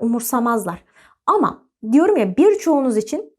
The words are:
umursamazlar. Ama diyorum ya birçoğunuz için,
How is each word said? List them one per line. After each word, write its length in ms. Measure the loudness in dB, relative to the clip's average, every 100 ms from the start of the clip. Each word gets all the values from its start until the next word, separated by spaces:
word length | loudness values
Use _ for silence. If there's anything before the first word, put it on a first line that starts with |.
umursamazlar. 840 | -4 -4 -4 -2 -2 -2 -4 -12 _ _ _ _ -2
Ama 360 | 0 0 -2 _ _ 0
diyorum 240 | 2 4 2
ya 200 | 0 2
birçoğunuz 600 | 2 2 0 0 0 -2
için, 360 | -4 -6 -10